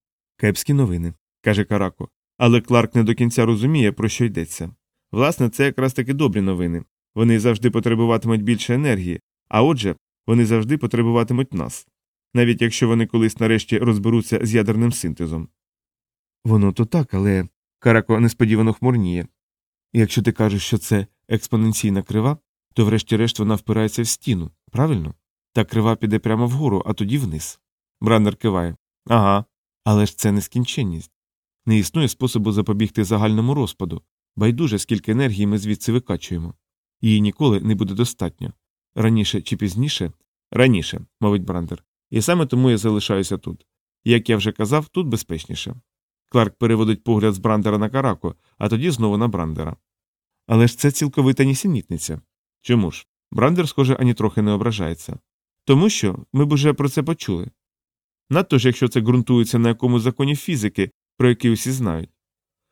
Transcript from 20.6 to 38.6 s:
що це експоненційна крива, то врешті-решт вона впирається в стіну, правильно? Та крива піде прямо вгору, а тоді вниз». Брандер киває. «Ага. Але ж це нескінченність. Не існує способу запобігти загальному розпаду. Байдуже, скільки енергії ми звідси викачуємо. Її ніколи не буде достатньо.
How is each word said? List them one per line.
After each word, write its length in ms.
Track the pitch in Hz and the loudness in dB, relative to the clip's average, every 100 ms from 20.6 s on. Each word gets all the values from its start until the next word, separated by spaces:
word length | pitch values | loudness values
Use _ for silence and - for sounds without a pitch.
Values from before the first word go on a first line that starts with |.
що 160 | - 107 | -2 -4
це 280 | - 104 98 _ - | -2 -2 -4 _ -6
експоненційна 760 | 90 - 110 110 104 107 98 | -4 -2 0 0 0 0 -2
крива, 360 | - 107 123 151 _ _ _ | -2 -2 0 -2 _ _ _
то 100 | - | 0
врешті-решт 540 | 107 110 - 110 117 - | 2 2 0 0 0 -2
вона 160 | 104 | -2
впирається 480 | 107 - 110 110 - | -2 -2 0 0 -2
в 40 | 113 | -4
стіну, 440 | - - 95 80 _ _ | -4 -4 -4 -4 _ _
правильно? 420 | 117 156 110 76 - _ _ _ | -2 0 -2 -6 -12 _ _ _
Та 120 | 120 | -4
крива 320 | 104 113 110 110 | -2 0 2 2
піде 220 | 107 107 | 0 0
прямо 280 | 113 110 120 | 0 0 0
вгору, 360 | 135 147 98 - | -2 0 -2 -2
а 60 | |
тоді 260 | 104 104 143 | -4 -2 -4
вниз». 420 | 110 76 - - _ _ _ - | -4 -8 -10 -16 _ _ _ -4
Брандер 360 | 110 113 104 - | 2 4 2 0
киває. 400 | 110 92 85 80 _ _ - | -2 0 -2 -8 _ _ 0
«Ага. 380 | 117 98 101 113 _ _ _ | 2 4 2 -2 _ _ _
Але 220 | 110 104 104 | 0 2 2
ж 120 | - | 0
це 140 | 107 | -2
нескінченність. 800 | 101 - 123 123 - 101 80 - _ _ _ _ _ 117 | 0 -2 -4 -4 -4 -6 -6 -12 _ _ _ _ _ 0
Не 120 | 110 | 2
існує 300 | 95 165 131 | 2 0 -2
способу 440 | - 127 113 104 | -2 -2 -2 0
запобігти 520 | 104 107 104 107 - | 0 -2 -2 -2 -2
загальному 500 | 95 107 107 107 120 | -2 0 0 0 0
розпаду. 480 | 143 113 - 90 82 _ _ _ - | 0 -2 -6 -8 -10 _ _ _ -2
Байдуже, 420 | 107 120 156 104 | 0 2 0 -2
скільки 340 | - 107 - | -2 -4 0
енергії 340 | 113 135 98 104 | 0 0 0 0
ми 120 | 104 | 0
звідси 340 | 107 101 - | -2 -4 -2
викачуємо. 600 | 123 - 87 - 85 85 - _ _ _ - | -2 -2 -8 -6 -8 -8 -14 _ _ _ -4
Її 200 | 113 107 | 2 2
ніколи 400 | 104 - 147 101 | 2 0 0 2
не 140 | 107 | 0
буде 200 | 104 101 | -2 -2
достатньо. 580 | 98 123 - 85 - - - | -2 -4 -4 -8 -8 -14 -14